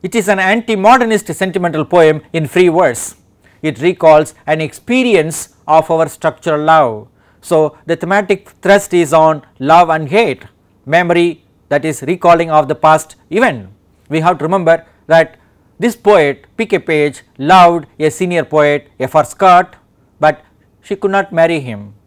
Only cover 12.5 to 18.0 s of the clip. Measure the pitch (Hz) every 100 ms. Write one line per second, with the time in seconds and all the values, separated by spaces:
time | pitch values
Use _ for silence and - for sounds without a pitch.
12.5 | 156 139 147 156 156 - _ _ 180 247
13.5 | 127 92 104 _ _ _ 151 160 175 156
14.5 | 190 165 165 _ _ - 165 160 _ _
15.5 | _ _ _ 233 226 - 202 143 139 _
16.5 | - 226 185 - 156 147 135 _ _ 139
17.5 | 185 175 170 143 _